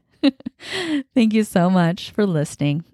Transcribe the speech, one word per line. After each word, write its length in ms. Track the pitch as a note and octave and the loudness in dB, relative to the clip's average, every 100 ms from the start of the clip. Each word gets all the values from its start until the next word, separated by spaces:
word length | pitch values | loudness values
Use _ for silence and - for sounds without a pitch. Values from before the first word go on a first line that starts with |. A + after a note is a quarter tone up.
| _ _ | _ _
<laughs> 920 | C#4 - - - - F#4+ F4 D4 C4 | -2 -2 -8 -16 -12 -8 -4 -4 -2
Thank 200 | - A3+ | 0 2
you 80 | A3 | 2
so 260 | G#3+ F#3+ F3 | 0 2 2
much 440 | F#3 E3+ F3+ - | 4 2 -2 -6
for 140 | - G#3 | -2 0
listening. 580 | D#3+ D3+ - D3 D3 - | 0 -4 -2 -2 -2 -6